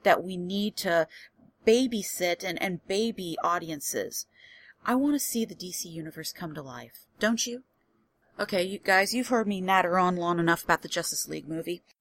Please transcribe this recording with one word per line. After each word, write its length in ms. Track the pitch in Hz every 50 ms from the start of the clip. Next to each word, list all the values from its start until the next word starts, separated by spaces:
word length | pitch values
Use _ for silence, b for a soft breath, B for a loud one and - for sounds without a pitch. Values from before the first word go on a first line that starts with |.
| -
that 180 | 196 - -
we 140 | 170 190 185
need 400 | 180 180 180 196 202 208 214 - -
to 300 | - 185 170 165 156 B B B B B B _ _ - _ _ -
babysit 760 | 226 226 247 262 233 233 202 190 - - - 180 175 175 -
and, 180 | 190 185 170 -
and 240 | - 190 175 160 _ -
baby 480 | 196 202 226 233 196 - 180 170 156 -
audiences. 840 | - 170 175 175 170 160 156 143 - - - 110 - - - - - B B B B B B B B B B B -
I 100 | 220 247
want 200 | 262 285 294 285
to 60 | 277
see 240 | - - - 233 226
the 100 | 226 180
D 160 | - 180 180
C 180 | - - - 170
universe 440 | 160 165 156 160 151 160 156 -
come 220 | - - 180 156 147
to 80 | 156
life, 440 | 135 131 123 123 120 117 _ - - _ _ -
don't 260 | 208 220 233 226 -
you? 160 | 240 240 254 - _ _ _ _ _ _ _ _ _ _ _ _ _ _ -
Okay, 220 | 202 - 208 180 180
you 140 | 190 202 -
guys, 360 | - 196 190 190 202 - 220
you've 140 | 254 240 -
heard 180 | 254 226 220
me 140 | 208 202 185
natter 380 | 185 185 190 190 180 - 185 185
on 180 | 180 180 180
long 220 | 175 170 175 175 170
enough 260 | 165 170 170 - -
about 180 | - 165 -
the 60 | - 151
Justice 400 | - 175 165 - 160 - - 151
League 200 | 156 156 - 151
movie. 340 | 160 165 165 170 180 - _ _ _ _